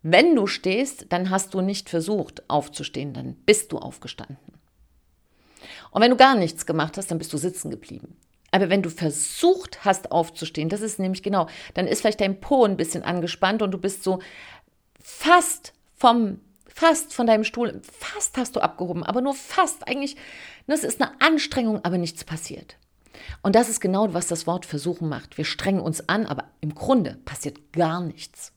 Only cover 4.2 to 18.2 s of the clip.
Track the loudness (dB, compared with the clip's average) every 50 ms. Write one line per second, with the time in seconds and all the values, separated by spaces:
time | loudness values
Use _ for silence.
4.2 | -16 -16 -16 _ _ -20 _ _ _ _ _ _ _ _ _ _ _ _ _ _
5.2 | _ _ _ _ _ _ _ _ -20 -20 -20 -20 -20 -6 2 4 6 6 8 8
6.2 | 8 8 8 4 2 0 -2 -8 -6 -2 0 0 0 -2 -4 -10 -8 -6 -6 -6
7.2 | -6 -6 -6 -4 -4 -4 -6 -6 -10 -10 -10 -10 -14 -16 -16 -16 -16 -18 -20 _
8.2 | _ _ _ _ _ _ 2 2 4 4 2 0 0 -4 -4 -2 -2 -2 -2 -2
9.2 | -6 -6 -2 2 4 4 4 2 -2 -14 -16 -2 0 0 0 0 -2 0 0 0
10.2 | 0 0 -6 -10 -12 -8 -6 -4 -4 -2 -4 -4 -4 -6 -4 -4 -4 -4 -4 -4
11.2 | -4 -2 0 0 0 -2 -6 -18 -18 -8 -4 -4 0 0 -2 2 0 0 0 2
12.2 | -2 -2 -2 -4 -2 2 4 4 6 4 4 0 -2 -4 -4 -6 -4 -2 -2 -2
13.2 | -2 -4 -2 0 0 0 2 0 -2 -2 -2 -4 -4 -6 -6 -4 -2 -2 -2 -2
14.2 | -6 -14 -20 -20 -20 -20 -20 -20 _ _ _ _ _ _ _ _ _ -20 -16 -4
15.2 | 4 6 6 6 6 2 -6 -8 -10 -20 _ _ _ _ _ _ 4 6 6 6
16.2 | 2 0 -4 -8 _ _ _ _ _ -20 -4 2 4 4 4 4 -2 -6 -4 0
17.2 | 4 4 4 4 2 -2 -2 -2 -4 -4 -4 -10 -18 -20 -20 -16 -14 -12 -6 -6